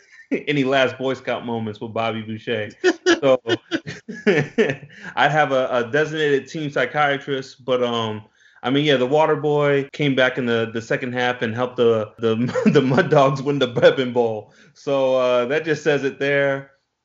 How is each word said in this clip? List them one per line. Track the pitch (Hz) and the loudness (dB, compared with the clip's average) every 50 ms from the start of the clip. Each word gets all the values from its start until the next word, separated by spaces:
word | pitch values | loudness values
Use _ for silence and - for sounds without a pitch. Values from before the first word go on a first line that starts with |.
| _ _ | _ _
<laughs> | - - - - | -20 -20 -8 -6
any | 269 - - - 147 143 | -6 -4 -4 -2 -2 0
last | 131 127 135 135 131 127 117 | 0 0 2 2 2 0 -2
Boy | 113 131 135 127 | -4 -4 -4 -4
Scout | 123 - 131 120 101 - | -4 -4 -6 -6 -6 -6
moments | 120 117 117 110 110 107 - | -6 -6 -4 -6 -6 -8 -10
with | 120 113 | -10 -8
Bobby | 107 110 113 113 110 113 | -6 -4 -4 -4 -4 -6
Boucher. | 107 107 110 107 - 123 117 107 104 104 - - - 370 339 - - 349 339 339 | -8 -10 -10 -8 -6 -6 -4 -4 -6 -8 -6 -2 0 0 0 0 0 0 2 2
So | 151 135 131 127 | 4 4 2 2
<laughs> | - - - - - - - - - 151 - - - - - - - 214 175 151 147 - - - 208 151 135 - - - - - - - - | 0 -2 -4 -4 -4 -6 -8 -8 -8 -10 -16 -14 -16 -16 -14 -2 0 2 2 2 0 0 0 0 0 0 -2 -6 -12 -20 -20 -18 -18 -6 0
I'd | - 131 147 | 2 2 2
have | 151 156 151 135 | 4 2 2 2
a, | 135 131 131 - | 2 0 0 0
a | 123 123 117 113 | 0 -2 -2 0
designated | 120 147 156 147 156 160 156 147 143 131 - | 0 -2 -2 -2 -2 -2 0 0 0 0 -2
team | - - 165 151 143 | -4 -8 -8 -8 -4
psychiatrist, | 143 151 127 123 - 151 147 143 139 135 - 147 139 131 135 - - - 120 | -2 -2 -2 -2 0 0 0 0 0 -2 -4 -6 -6 -6 -8 -10 -18 -10 -4
but, | 131 127 123 | -2 0 0
um, | 123 120 117 117 113 110 107 107 110 _ _ _ _ _ _ _ | 0 0 -2 -2 -2 -4 -6 -8 -12 _ _ _ _ _ _ _
I | - 123 | -4 0
mean, | 135 143 151 | 0 2 2
yeah, | 151 139 | 2 2
the | 123 127 | 2 2
water | 127 147 151 156 156 156 | 2 2 2 2 2 0
boy | 147 143 151 147 147 147 143 143 139 135 139 | 0 0 0 0 2 2 2 2 0 -2 -4
came | - - 151 143 135 | -4 -2 -2 0 2
back | 131 127 127 - 135 | 2 2 2 0 -2
in | 127 | -2
the, | 120 117 113 113 113 | 0 0 0 -2 -2
the | 110 117 | -6 -6
second | 113 - 147 135 135 123 | -4 -4 -4 -4 -4 -4
half | 123 127 123 123 123 123 | -4 -2 -2 -2 -2 -2
and | 127 113 110 | -4 -4 -2
helped | 120 127 123 123 | -2 -4 -2 0
the, | - 120 117 113 110 107 - - - | 2 2 4 2 2 -2 -6 -6 -4
the, | 120 113 113 110 123 - - 508 494 | -2 0 0 0 -2 -2 -2 0 2
<laughs> | 208 | 4
the | 139 147 | 4 4
Mud | 131 127 147 - 185 139 | 4 4 4 2 2 4
Dogs | 151 147 135 135 147 139 | 6 6 6 4 2 0
win | 123 147 143 139 | -2 -2 -2 0
the | 131 120 | -2 -2
Bourbon | 113 120 131 127 120 131 127 123 | 2 4 4 4 4 2 -2 -2
Bowl. | 117 123 117 113 110 104 104 - _ _ - _ _ | 0 0 0 0 -2 -6 -10 -14 _ _ -20 _ _
So, | - - 147 139 139 135 131 131 | -10 -4 -2 0 0 2 2 2
uh, | 131 127 127 123 123 123 | 2 2 2 2 2 2
that | 120 143 160 165 | 0 -2 -2 0
just | 165 151 147 - | -2 -2 0 0
says | 156 147 135 131 | 0 0 0 0
it | 135 - - | -2 -4 -2
there. | 139 139 143 139 139 139 135 139 139 - _ _ _ _ _ _ | -2 0 0 0 0 0 -2 -4 -8 -12 _ _ _ _ _ _